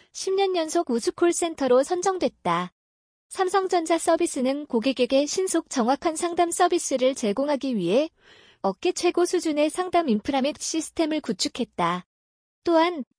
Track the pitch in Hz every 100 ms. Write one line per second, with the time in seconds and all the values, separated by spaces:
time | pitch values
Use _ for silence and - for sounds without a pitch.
0 | _ - - 381 392 359 311 339 349 233
1 | 349 - 349 339 339 320 262 247 285 359
2 | 392 370 285 _ 180 170 180 _ _ _
3 | _ _ - - 370 392 381 359 330 330
4 | - 330 339 285 254 277 302 233 262 262
5 | 240 269 285 - 381 330 - 277 226 277
6 | 339 320 339 349 339 - 349 349 - 262
7 | 254 269 208 202 285 294 269 226 170 220
8 | 320 _ _ - _ _ 196 190 359 359
9 | 349 339 349 359 320 294 302 320 370 349
10 | 330 214 - 277 269 302 - 320 - -
11 | 320 302 - 196 285 - 233 - 170 180
12 | - _ _ _ _ _ - 330 339 339
13 | 233